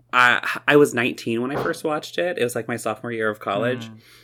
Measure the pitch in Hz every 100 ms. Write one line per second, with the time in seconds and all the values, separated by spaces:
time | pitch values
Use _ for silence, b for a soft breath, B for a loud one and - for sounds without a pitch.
0 | _ 123 123 117 - - - 147 139 120
1 | 120 - - 113 127 147 165 160 160 151
2 | - - 175 175 120 120 113 117 113 110
3 | 120 117 110 104 - 101 120 127 113 110
4 | B B